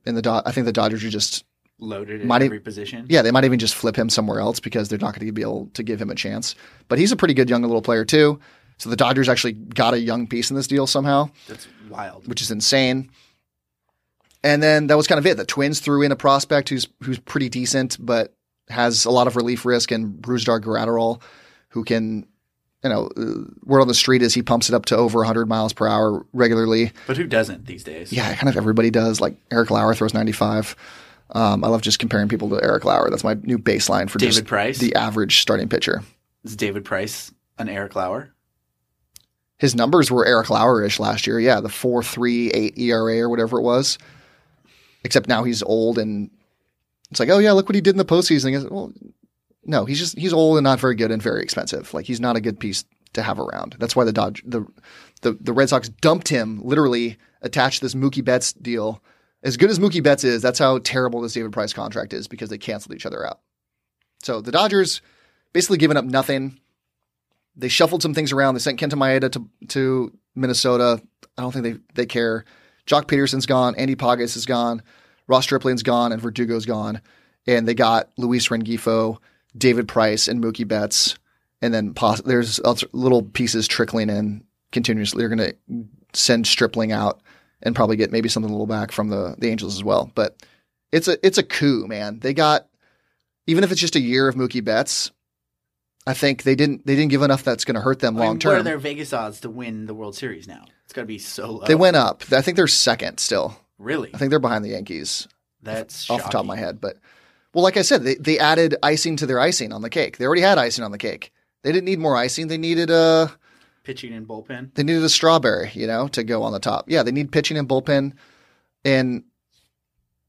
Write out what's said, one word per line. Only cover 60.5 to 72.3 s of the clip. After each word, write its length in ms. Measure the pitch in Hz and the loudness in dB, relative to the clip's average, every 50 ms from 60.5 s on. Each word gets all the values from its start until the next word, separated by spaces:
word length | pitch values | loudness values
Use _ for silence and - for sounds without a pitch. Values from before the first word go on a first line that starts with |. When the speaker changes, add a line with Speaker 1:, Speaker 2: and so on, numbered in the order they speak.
| 123 - | 2 2
Speaker 1:
how 200 | 151 131 131 123 | 2 2 2 2
terrible 420 | - - - 131 127 123 117 120 | -2 -2 -2 -2 -2 -2 -2 -4
this 120 | 117 113 - | -6 -6 -6
David 180 | 120 113 110 | -6 -6 -6
Price 220 | 104 113 104 107 - | -4 -4 -4 -4 -6
contract 400 | 107 107 110 104 110 104 101 98 | -8 -8 -8 -6 -8 -8 -8 -8
is 160 | - 104 - | -10 -12 -12
because 200 | - 107 113 101 | -14 -12 -12 -10
they 80 | 107 | -12
canceled 380 | 101 - - 110 101 - - - | -10 -8 -8 -10 -10 -10 -14 -14
each 100 | - - | -12 -10
other 200 | - - - - | -10 -8 -8 -8
out. 140 | - - _ _ _ _ _ _ _ _ _ _ _ _ _ _ _ _ _ - | -8 -10 _ _ _ _ _ _ _ _ _ _ _ _ _ _ _ _ _ -8
So 160 | - 123 110 | -6 -6 -6
the 140 | 107 123 120 | -4 0 2
Dodgers 480 | 165 202 214 196 196 185 165 - - _ _ _ _ _ _ _ _ _ _ | 2 4 4 4 4 2 2 -2 -6 _ _ _ _ _ _ _ _ _ _
basically 260 | - 175 180 - 196 | 0 0 2 2 4
giving 200 | 156 156 151 156 | 4 4 4 4
up 80 | 143 117 | 2 0
nothing. 540 | 127 127 135 131 - 139 135 135 135 131 _ _ _ _ _ _ _ _ _ _ _ _ _ _ _ _ _ _ _ _ | 0 0 0 0 0 -2 -4 -4 -6 -10 _ _ _ _ _ _ _ _ _ _ _ _ _ _ _ _ _ _ _ _
They 120 | - 123 | -6 -4
shuffled 340 | 127 - - 170 - - 175 | 0 2 4 4 4 2 0
some 120 | - 160 143 | -2 -2 -2
things 180 | 160 151 131 | -2 -2 0
around. 240 | 135 135 139 135 127 | 0 2 2 2 2
They 60 | 123 | 0
sent 180 | - 147 131 120 | -2 -4 -4 -2
Kenta 140 | 156 147 151 | -4 -2 0
Maeda 380 | 143 135 131 131 135 135 131 - | 2 2 2 2 2 2 0 -4
to, 160 | 135 117 - _ _ - | -6 -12 -14 _ _ -12
to 500 | - - 139 131 131 131 127 120 - - _ _ _ - | -6 -4 -2 0 0 0 -2 -2 -4 -8 _ _ _ -8
Minnesota. 680 | 131 131 127 123 120 - 131 123 120 123 120 117 113 - _ _ _ _ - _ | -4 -2 -2 0 0 2 2 4 4 4 2 2 0 -4 _ _ _ _ -18 _
I 40 | - | -10
don't 100 | 123 127 | -8 -8
think 120 | 131 135 117 | -6 -6 -6
they, 120 | 117 113 - _ _ - | -6 -6 -10 _ _ -6
they 120 | - 123 | -4 -4
care. 400 | 104 - 120 117 113 | -2 -2 -2 -2 -2